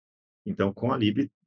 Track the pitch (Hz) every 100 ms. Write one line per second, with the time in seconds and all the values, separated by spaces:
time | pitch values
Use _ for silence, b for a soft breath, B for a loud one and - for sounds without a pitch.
0 | _ _ _ _ - 92 98 98 120 135
1 | 107 101 - -